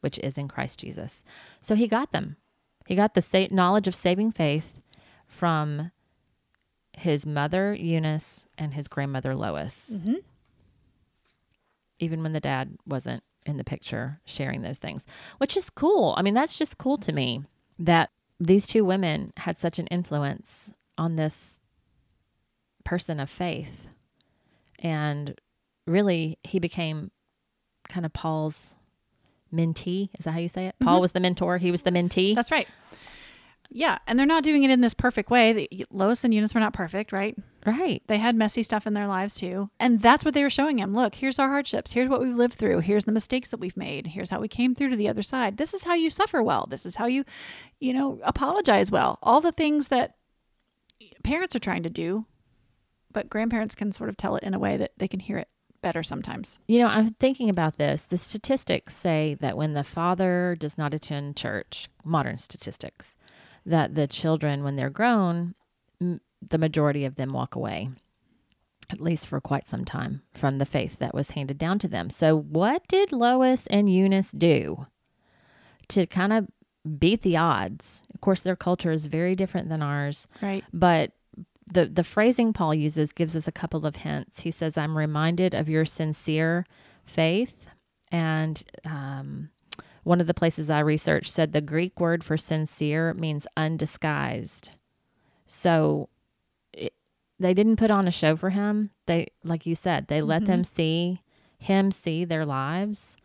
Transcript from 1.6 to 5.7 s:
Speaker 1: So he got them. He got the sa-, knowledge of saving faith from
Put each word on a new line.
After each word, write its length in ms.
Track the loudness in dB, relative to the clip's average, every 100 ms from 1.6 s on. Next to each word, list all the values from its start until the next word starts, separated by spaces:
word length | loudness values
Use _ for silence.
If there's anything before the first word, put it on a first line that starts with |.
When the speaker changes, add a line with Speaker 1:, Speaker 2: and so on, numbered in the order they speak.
Speaker 1:
So 160 | 0 2
he 100 | 2
got 240 | 0 -2
them. 260 | -4 -6 -10 _ _ _ _ -4
He 100 | 2
got 180 | 2
the 80 | 2
sa-, 240 | 2 2 2
knowledge 340 | 4 4 4 2
of 80 |
saving 380 | 0 0 2 0
faith 480 | 0 0 0 -4 -14 _ _ _ _ _
from 640 | -4 0 0 0